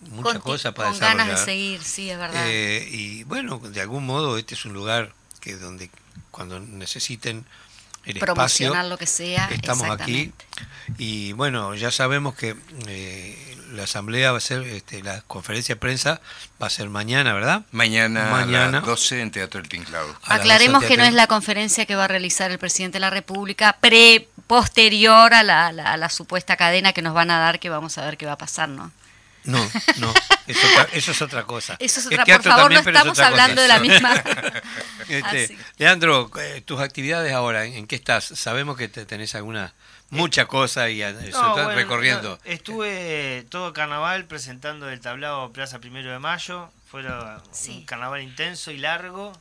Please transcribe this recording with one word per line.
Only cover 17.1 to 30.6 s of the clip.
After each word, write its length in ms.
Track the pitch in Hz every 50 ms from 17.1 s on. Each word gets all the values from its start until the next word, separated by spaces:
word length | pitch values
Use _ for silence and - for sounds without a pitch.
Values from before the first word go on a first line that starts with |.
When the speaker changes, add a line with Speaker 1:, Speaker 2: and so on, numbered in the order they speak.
| 123 135 139 127 107
Speaker 1:
¿verdad? 300 | 98 104 131 170 208 208 _ -
Speaker 3:
Mañana 580 | 113 117 113 110 113 113 113 113 113 107 107
Speaker 1:
Mañana. 360 | 110 131 - 120 123 123 127 127
Speaker 3:
a 20 | 131
las 120 | 139 113
doce 380 | 110 117 113 - - 131 123 117
en 80 | 110
Teatro 280 | - 104 95 92 - 101
El 120 | 87 -
Tinglado. 440 | - 87 85 - 82 82 78 76 76 - -
Speaker 1:
A 120 | - 214
las 60 | 214
Speaker 2:
Aclaremos 420 | - 220 220 220 240 247 269 277 254
Speaker 1:
doce 60 | 226
Speaker 2:
que 80 | 254 233
no 60 | 240
Speaker 1:
Teatro 40 | 240
Speaker 2:
es 60 | 233
la 120 | 240 233 -
conferencia 580 | 226 214 202 - 208 202 214 214 196 - 220
que 100 | - 202
va 80 | 196 190
a 40 | 190
realizar 420 | 190 190 180 180 170 - 196 185
el 80 | 185 180
presidente 380 | - 180 - - 190 185 175
de 40 | 196
la 100 | 190 190
República, 680 | 190 196 190 - 190 196 202 190 202 - 214 208 202 -
pre-, 480 | - 240 220 226 233 233 226 220 226 _ _ - -
posterior 880 | _ 240 247 220 - - - 226 220 208 208 214 220 220 226 226 - 226
a 100 | 226 220
la, 300 | 202 175 156 165 170 160
la, 220 | 165 151 104 123
a 20 |
la 140 | 160 160 165
supuesta 460 | - - - - 180 180 175 - 185 -
cadena 340 | 180 170 175 185 185 196 190
que 80 | -
nos 140 | 165 165 160
van 160 | 170 170 170
a 80 | 170 165
dar, 200 | 165 165 165 175
que 120 | - 180
vamos 260 | 165 151 156 160 -
a 80 | - 143
ver 140 | 147 151 -
qué 80 | 156
va 60 | 147 147
a 60 | 143
pasar, 300 | - 147 - - 160 151
¿no? 240 | 139 135 - 170 - _ _ _ - _ _ _ _ _ _
Speaker 1:
No, 140 | - 127 127 113 101 104 226 - - - -
no, 140 | 120 113 113 - - -
Speaker 2:
<laughs> 160 | - - -
Speaker 1:
eso 140 | - 240 359